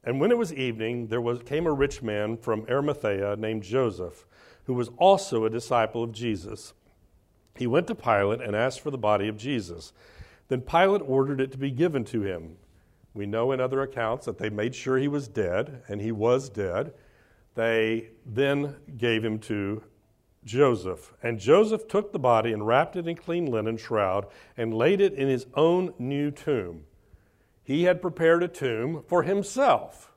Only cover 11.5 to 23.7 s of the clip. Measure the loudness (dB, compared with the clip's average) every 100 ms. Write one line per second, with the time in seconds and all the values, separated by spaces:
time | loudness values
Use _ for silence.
11.5 | -2 -6 0 0 0 -2 -4 -4 -6 -10
12.5 | -18 _ _ _ _ _ -10 -4 0 0
13.5 | 0 0 -2 -4 -4 -2 -4 -6 -6 -6
14.5 | -2 -4 -4 -2 0 0 -2 -4 -2 0
15.5 | 0 -2 -10 -10 -6 -4 0 2 2 0
16.5 | -6 -2 -2 -4 -10 _ _ _ _ _
17.5 | -4 0 2 2 -2 -6 -20 -8 0 2
18.5 | 0 -2 -8 -18 -2 2 2 0 -4 -4
19.5 | -4 -4 -6 -10 _ _ _ _ _ -6
20.5 | 4 4 4 -4 -10 -14 _ -6 -2 6
21.5 | 6 6 0 -2 -2 -2 -2 4 4 4
22.5 | -2 2 4 2 -4 -6 -8 -6 -4 -2
23.5 | -2 -2